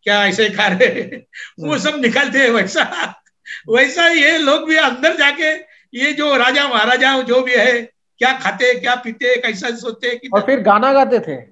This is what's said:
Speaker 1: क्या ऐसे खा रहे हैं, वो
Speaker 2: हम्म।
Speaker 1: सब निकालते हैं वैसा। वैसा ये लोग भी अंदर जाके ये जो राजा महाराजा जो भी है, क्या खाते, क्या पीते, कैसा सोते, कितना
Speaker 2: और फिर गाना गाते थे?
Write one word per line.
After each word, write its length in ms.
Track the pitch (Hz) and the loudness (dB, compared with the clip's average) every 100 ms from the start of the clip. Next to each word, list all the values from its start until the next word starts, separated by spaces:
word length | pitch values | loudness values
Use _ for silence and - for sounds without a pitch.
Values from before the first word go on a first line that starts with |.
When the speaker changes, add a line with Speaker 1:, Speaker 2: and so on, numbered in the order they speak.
Speaker 1:
क्या 240 | - 208 202 | 0 2 2
ऐसे 240 | 185 214 | 0 -2
खा 160 | 202 208 | 0 0
रहे 220 | 185 233 | 2 2
हैं, 380 | - - - _ - - - | 0 -8 -12 _ -20 -20 -12
वो 60 | 165 | -4
Speaker 2:
हम्म। 120 | 302 | -2
Speaker 1:
सब 220 | 302 302 | -2 0
निकालते 380 | 240 269 277 262 | 0 0 0 2
हैं 120 | 262 | 2
वैसा। 640 | 226 190 320 - 349 - - _ _ - - - | 2 -2 -2 -4 -4 -8 -10 _ _ -18 -18 -2
वैसा 380 | 226 269 339 339 | 2 2 2 2
ये 320 | 339 285 330 | 4 2 2
लोग 300 | 285 311 311 | 2 0 2
भी 80 | 320 | 2
अंदर 400 | 294 247 302 339 | 2 0 -2 2
जाके 360 | 285 285 311 311 - _ _ 240 | 0 0 -2 -4 -10 _ _ -4
ये 140 | 285 | -4
जो 240 | 285 294 254 | -2 0 2
राजा 320 | 247 277 285 | 2 2 0
महाराजा 540 | 233 220 254 262 269 | 0 2 2 2 0
जो 200 | 240 240 | 0 0
भी 100 | 254 | 2
है, 280 | 247 233 240 233 _ _ _ | 2 2 0 -6 _ _ _
क्या 140 | 247 | -2
खाते, 480 | 262 190 190 247 247 | 0 -4 0 0 0
क्या 140 | 247 | -2
पीते, 420 | 247 233 220 247 247 | -4 -6 -4 -2 0
कैसा 340 | 240 190 247 | -2 -6 -8
सोते, 460 | 233 254 226 247 240 | -8 -10 -8 -8 -8
कितना 240 | 254 208 | -2 -2
Speaker 2:
और 60 | 202 | 0
फिर 140 | 269 | 0
गाना 320 | 202 208 254 | 2 2 4
गाते 280 | 269 254 233 | 2 2 0
थे? 160 | - 131 120 | -2 -12 -14